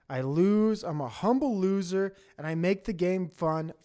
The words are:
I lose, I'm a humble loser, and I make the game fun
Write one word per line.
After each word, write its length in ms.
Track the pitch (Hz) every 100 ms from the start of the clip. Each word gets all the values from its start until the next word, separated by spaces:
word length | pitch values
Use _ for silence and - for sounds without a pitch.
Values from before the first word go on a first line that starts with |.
| -
I 100 | 131
lose, 600 | 135 156 196 214 220 214
I'm 180 | 170 151
a 80 | 123
humble 480 | - 202 262 277 202
loser, 580 | 190 196 175 190 196 - - -
and 100 | 151
I 80 |
make 300 | 165 175 196
the 80 | -
game 360 | 170 180 185 170
fun 440 | - 160 160 160 -